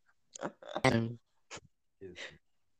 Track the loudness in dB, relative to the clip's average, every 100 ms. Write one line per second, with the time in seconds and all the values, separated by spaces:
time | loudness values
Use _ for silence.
0 | _ _ _ -8 -8 -8 -8 2 4 6
1 | 2 -4 _ _ _ -16 -16 _ _ _
2 | -16 -12 -14 -14 _ _ _